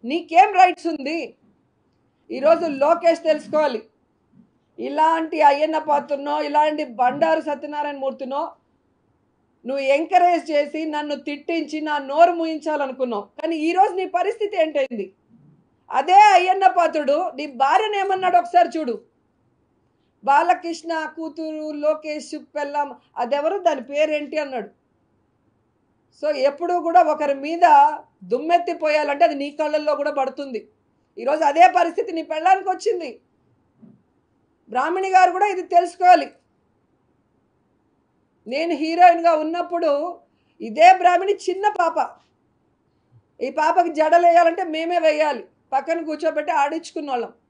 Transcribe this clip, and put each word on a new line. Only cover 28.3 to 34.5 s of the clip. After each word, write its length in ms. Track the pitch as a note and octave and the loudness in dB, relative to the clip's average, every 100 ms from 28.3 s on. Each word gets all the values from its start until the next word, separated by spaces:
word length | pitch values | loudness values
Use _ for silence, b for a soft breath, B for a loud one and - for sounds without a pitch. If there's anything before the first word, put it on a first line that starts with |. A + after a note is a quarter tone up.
| A#3+ D#4 F4 F4 E4 D#4 D4+ D4 C#4+ | -6 0 0 0 -4 0 0 0 2
అది 100 | E4 | 0
నీ 160 | C#4+ C#4+ | 0 -8
కళ్ళల్లో 460 | D4 D4+ D4+ D4+ C#4+ | -6 -4 -2 -2 -2
కూడా 140 | D4 | -4
పడుతుంది. 580 | C#4+ C4 C4 C#4 A3+ - _ _ _ _ - | -2 -4 -6 -10 -10 -12 _ _ _ _ -8
ఈరోజు 260 | - D#4 | -4 0
అదే 240 | D4+ D4 F4+ F4+ | 0 6 6 6
పరిస్థితి 360 | E4+ E4 - | 0 -2 -6
నీ 100 | D#4+ | -8
పెళ్ళానికి 460 | D#4+ D#4 E4+ F#4+ F#4+ | -8 -2 2 2 0
వచ్చింది. 520 | F#4 G#4 F#4 D4+ G#3+ _ _ _ _ _ _ A3+ _ _ _ _ _ _ | -4 -4 -4 -6 -14 _ _ _ _ _ _ -20 _ _ _ _ _ _